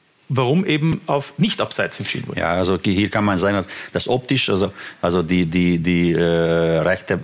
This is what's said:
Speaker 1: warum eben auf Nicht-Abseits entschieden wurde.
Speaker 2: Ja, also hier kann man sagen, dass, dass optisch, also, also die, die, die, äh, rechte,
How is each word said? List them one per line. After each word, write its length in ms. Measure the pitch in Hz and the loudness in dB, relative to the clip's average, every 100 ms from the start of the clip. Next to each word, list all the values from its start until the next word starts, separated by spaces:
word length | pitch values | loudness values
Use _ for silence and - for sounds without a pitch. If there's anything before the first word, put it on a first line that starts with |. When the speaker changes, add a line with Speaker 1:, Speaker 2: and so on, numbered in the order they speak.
| _ _ - | _ _ -4
Speaker 1:
warum 320 | 135 123 170 190 | 0 2 2 2
eben 360 | 151 160 - - | 0 0 -2 -2
auf 260 | 143 - - | -4 -4 -2
Nicht-Abseits 600 | 202 - - - 90 - | 0 0 -2 -2 -4 -6
entschieden 300 | 104 - - | -6 -8 -8
wurde. 100 | 85 | -4
Speaker 2:
Ja, 120 | 82 | -2
also 280 | 90 90 92 | 0 0 0
hier 280 | 104 95 101 | 0 0 0
kann 160 | 110 104 | 0 0
man 120 | 95 | 2
sagen, 200 | 98 101 | 0 0
dass, 100 | 87 - - | -4 -10 -6
dass 160 | - - | -4 -2
optisch, 420 | 127 - 135 - | -2 0 0 0
also, 220 | 98 98 - - - | 0 0 -4 -16 -4
also 220 | 87 90 | 0 0
die, 220 | 82 90 82 | 2 0 2
die, 320 | 90 87 85 | 2 2 2
die, 360 | 85 87 87 | 2 2 2
äh, 80 | 82 | 2
rechte, 1000 | 85 82 82 82 82 82 80 92 - 92 | 2 2 2 2 2 2 0 0 -2 -4